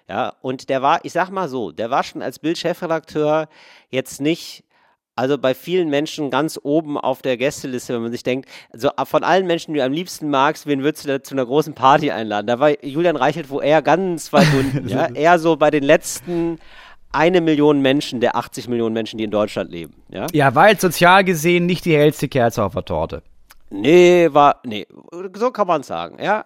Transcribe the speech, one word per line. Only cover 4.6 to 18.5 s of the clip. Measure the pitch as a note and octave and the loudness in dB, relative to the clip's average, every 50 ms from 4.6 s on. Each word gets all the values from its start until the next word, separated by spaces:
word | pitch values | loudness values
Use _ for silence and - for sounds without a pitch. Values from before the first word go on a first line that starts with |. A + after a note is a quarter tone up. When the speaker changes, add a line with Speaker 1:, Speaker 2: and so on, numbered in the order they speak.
| _ _ _ _ _ _ _ _ _ _ _ | _ _ _ _ _ _ _ _ _ _ _
Speaker 1:
also | - B2 C3+ C#3+ | -4 -2 0 0
bei | C3 A#2+ C3 B2+ | 0 0 0 -2
vielen | - - E3+ F3 F#3 F3 D#3 | -2 -4 -2 -2 0 0 0
Menschen | C#3+ C#3 D3+ D#3 - - D3+ C3+ | 0 -2 -2 -4 -6 -6 -6 -2
ganz | C3 C3 D3+ D#3+ - - | -2 -2 -2 -2 -6 -6
oben | - C#3 C#3+ D#3+ D#3+ D3 D3 | -4 -2 -2 0 -2 -2 -6
auf | - - B2 C3 - | -4 -4 -4 -4 -4
der | - C#3 B2+ | -4 -4 -4
Gästeliste, | A2 B2 C#3+ C#3+ - - C#3 B2+ B2 - - C3 | -2 -2 -4 -4 -6 -8 -8 -8 -8 -6 -6 -6
wenn | A#2 | -6
man | A2+ A#2 | -6 -6
sich | A#2 A#2 - | -8 -6 -4
denkt, | C3+ B2+ C3+ C3 - - - - _ | -4 -4 -4 -6 -12 -20 -20 -20 _
also | - A#2 A#2 C#3+ - - C3+ | -8 -4 -2 -2 -2 -2 -4
von | - - D#3 A#2 | -2 -2 0 2
allen | C#3 E3 F#3+ F#3+ | 2 2 2 2
Menschen, | F3 E3+ E3 - - D#3 | 0 -2 -4 -4 -4 -4
die | D3 | -2
du | B2 | -2
am | C3 C#3 | -2 -2
liebsten | D#3+ F#3 F3+ - - D#3 D3+ | -4 -6 -8 -10 -10 -4 -2
magst, | C#3+ C3+ C3+ D3 D#3 - - | 2 2 2 2 0 -2 -4
wen | D3 C#3+ C3+ C3 | -4 -4 -2 -2
würdest | D3+ D3 - - | -2 -4 -4 -4
du | |
da | D3 C3+ C3+ - | -6 -6 -6 -6
zu | - C#3 | -6 -6
einer | C3+ B2+ | -4 -4
großen | A2+ C3 D3+ D3+ D#3+ C#3+ | 0 0 0 0 -2 -2
Party | - A#2+ C3 C#3+ D#3 D#3 C#3 | 2 4 4 4 4 2 0
einladen? | F2 G#2 A2+ G#2+ G#2 G#2 G#2 | -4 -4 -4 -4 -4 -4 -2
Da | G#2 A#2+ A#2 | -2 0 2
war | C#3+ D3+ D3 - - | 2 2 2 0 -4
Julian | C#3 C3 D#3 F3 F3 D#3 | -8 -4 -2 0 0 0
Reichelt | C#3 B2+ C#3+ D3+ E3+ D3+ C3 | 0 0 0 -2 -2 -6 -8
wo | C3+ C#3+ | -6 -2
eher | - C#3 D3+ D#3 | 0 2 2 4
ganz | C3 C#3 D3+ F3 F#3+ F#3 E3+ D3+ - - - | 4 2 2 2 0 -2 -4 -6 -4 0 2
weit | C#3+ - | 4 4
Speaker 2:
<laughs> | D3+ C#3+ C3+ | 4 4 2
Speaker 1:
unten, | C3+ C#3 C3 C#3+ - A#2+ | 0 -2 -4 -4 -4 -4
ja, | - C3 E3 | -2 -2 -2
eher | D#3+ - C#3 D3 E3 F3+ E3+ | -2 -2 2 4 4 4 4
so | D#3+ E3+ D#3+ | 4 2 2
bei | C#3 D#3 D3 | 4 2 2
den | D3 D3+ C#3 | 2 2 4
letzten | C#3 D#3 F#3 - - - - - F3 F3 E3+ E3 E3+ E3+ D#3 - - - - - - - - - - - | 4 4 4 2 -2 -12 -12 -8 -6 -4 -2 -2 -4 -4 -8 -12 -20 -20 -20 -20 -20 -20 -20 -14 -6 -2
eine | C3+ D#3 E3+ F#3 F3+ | 0 2 2 2 2
Million | E3 D#3+ D#3 C#3+ D3 D3+ D3 C#3+ | 2 2 2 4 4 4 4 4
Menschen | C3+ C3 C3+ D3 - - - A#2+ | 4 2 2 0 -2 -4 -4 -2
der | A#2 A2+ - | -2 0 0
achtzig | A#2 A#2 - | -2 -6 -6